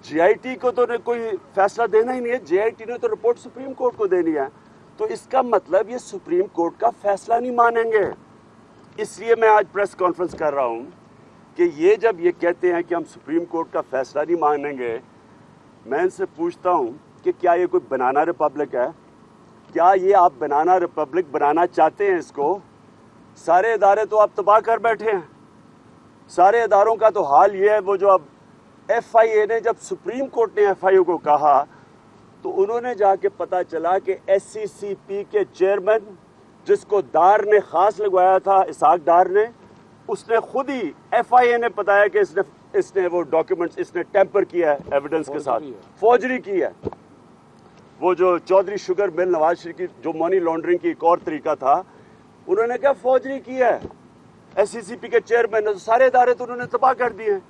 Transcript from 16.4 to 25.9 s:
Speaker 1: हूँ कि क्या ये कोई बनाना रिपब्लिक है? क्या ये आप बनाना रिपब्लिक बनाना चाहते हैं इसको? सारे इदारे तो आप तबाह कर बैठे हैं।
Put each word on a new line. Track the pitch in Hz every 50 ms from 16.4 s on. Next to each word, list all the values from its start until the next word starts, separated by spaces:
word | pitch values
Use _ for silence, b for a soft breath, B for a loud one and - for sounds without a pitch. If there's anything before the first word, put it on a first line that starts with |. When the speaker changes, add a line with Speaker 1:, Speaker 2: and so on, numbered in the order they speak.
| 165 175 175 - - 180
Speaker 1:
हूँ | 180 170 135 113 123 147 _ _ _ - _
कि | 180
क्या | 175 _ - 175 170
ये | 175 180 175
कोई | 175 180 175 -
बनाना | 175 - 127 127 - - 160
रिपब्लिक | 165 165 - 156 147 135 151 147 127 127
है? | 127 120 139 165 _ _ _ _ _ _ _ _ _ _ - _ _ _ _ -
क्या | 156 165 180 196
ये | 190 180 190 202
आप | 196 175 175 143
बनाना | 123 151 143 143 143 156 170 185 190
रिपब्लिक | 175 170 - - 151 139 135 175 185 147
बनाना | 131 151 151 143 151 165 175
चाहते | 175 - - 165 156 - _ 202 202
हैं | 190 175
इसको? | 160 - - 143 143 147 185 202 175 - _ _ _ - _ _ _ _ _ _ _ _ - -
सारे | - - 160 180 196 226 233
इदारे | 208 190 202 202 202 220
तो | 202 208 214
आप | 208 208 _ -
तबाह | 196 202 202 220
कर | 202 214 226 220
बैठे | 202 233 226 208 208 220
हैं। | 214 190 160 - - _ _ _ _ _ _ _ _ _ _ _